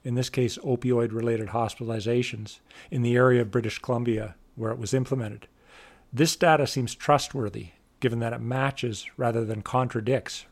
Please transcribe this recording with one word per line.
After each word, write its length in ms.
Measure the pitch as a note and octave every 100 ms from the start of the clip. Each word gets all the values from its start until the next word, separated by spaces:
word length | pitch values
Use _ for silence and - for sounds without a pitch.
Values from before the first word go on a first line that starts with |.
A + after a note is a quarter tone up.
in 140 | B2+ A#2+
this 140 | B2
case 280 | - B2 -
opioid-related 920 | D3+ B2 B2+ A#2+ A#2 A2 A#2 A2+ G#2
hospitalizations, 1080 | A2+ A2+ - A2+ A2+ G#2+ A#2+ A#2+ A2 G#2+ - _ - -
in 120 | B2+
the 120 | A#2+
area 260 | A#2+ B2+ B2
of 120 | A2
British 260 | A#2+ A2 -
Columbia 560 | - A#2+ A#2+ A2 G#2+ - _ -
where 160 | A2
it 60 | A#2+
was 140 | G#2+
implemented. 540 | C3 B2+ C3 G#2+ G#2+ - _ _ - - - -
This 220 | B2 E3 -
data 300 | F3 D3+ C3+
seems 280 | C3+ A#2
trustworthy, 760 | - - C#3+ - C#3 G#2 A2 F2+ _ _ -
given 200 | B2 A#2
that 160 | A#2
it 60 | A#2+
matches 640 | A#2 B2+ C3+ - B2 G#2 - -
rather 300 | A#2+ A2+ A2
than 160 | A2
contradicts 800 | - B2+ B2+ A#2+ G#2+ C3 - - -